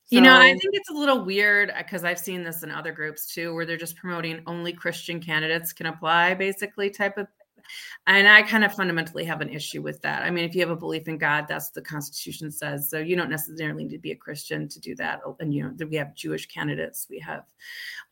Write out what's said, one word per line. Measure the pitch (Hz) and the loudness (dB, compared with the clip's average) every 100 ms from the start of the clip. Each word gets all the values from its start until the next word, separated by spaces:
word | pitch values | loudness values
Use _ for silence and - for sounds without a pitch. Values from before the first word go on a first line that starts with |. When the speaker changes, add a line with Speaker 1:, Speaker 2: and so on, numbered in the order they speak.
| - | 4
Speaker 1:
You | 240 | 10
know, | 262 254 | 12 12
I | 262 | 10
Speaker 2:
So | 269 | 6
Speaker 1:
think | 392 | 0
it's | 403 - | -2 -4
a | |
little | 302 285 254 | -2 2 2
weird, | 185 196 208 202 196 | 2 2 4 4 2
uh, | - | -2
'cause | 170 185 | -6 -4
I've | 175 175 | -4 -4
seen | 202 180 | -6 -6
this | 170 165 | -6 -8
in | 151 | -8
other | 147 160 | -8 -8
groups | 156 151 151 - | -6 -8 -8 -10
too, | 175 170 | -6 -6
where | 165 165 | -4 -4
they're | 165 | -6
just | 170 - | -8 -10
promoting | 180 170 165 165 165 | -8 -6 -6 -8 -8
only | 170 170 | -6 -6
Christian | 175 170 170 - 170 | -6 -8 -8 -8 -8
candidates | 170 156 160 165 170 | -2 -2 0 -2 -4
can | - 165 | -8 -8
apply, | 160 160 170 175 | -4 2 4 4
basically, | 190 190 196 202 - 202 | 2 -2 -4 -8 -4 -6
type | 208 196 208 | -2 -4 -4
of, | 202 _ _ _ - - - - - | -10 _ _ _ -20 -18 -16 -4 4
and | 196 202 | 8 10
I | 214 | 10
kind | 214 220 | 8 4
of | 202 | 2
fundamentally | - 185 165 165 156 | 2 -2 -2 -4 -6
have | 165 156 | -6 -6
an | 151 | -6
issue | 156 - 151 | -8 -10 -8
with | 151 - | -8 -8
that. | 151 147 | -6 -4
I | 165 | -2
mean, | 175 | -2
if | 170 | -2
you | 180 | -2
have | 170 | -2
a | 165 | -2
belief | 165 160 160 | -4 -6 -6
in | 160 | -4
God, | 156 151 151 | 0 0 -2
that's | 156 - | -8 -8
what | |
the | - | -12
Constitution | 147 151 143 - 165 - 156 | -10 -10 -10 -12 -12 -10 -12
says. | 147 147 143 143 | -8 -8 -6 -6
So | 156 | -6
you | 160 180 | -2 -2
don't | 147 | -2
necessarily | 151 156 160 151 151 | -6 -8 -8 -6 -6
need | 156 | -10
to | 170 | -10
be | - | -12
a | 151 | -12
Christian | 156 147 - 156 147 | -12 -14 -8 -8 -8
to | 156 | -12
do | 165 147 | -14 -8
that. | 160 - 151 | -8 -8 -10
Oh, | - | -8
and, | 160 | -4
you | 143 | -4
know, | 147 151 | -4 -8
th-, | 156 | -6
we | 156 | -6
have | 147 | -6
Jewish | - 160 151 - | -10 -8 -8 -8
candidates, | 160 151 147 - - - | -8 -6 -4 -6 -8 -12
we | - | -12
have | 156 151 - _ - - - - - | -12 -14 -14 _ -20 -16 -14 -14 -6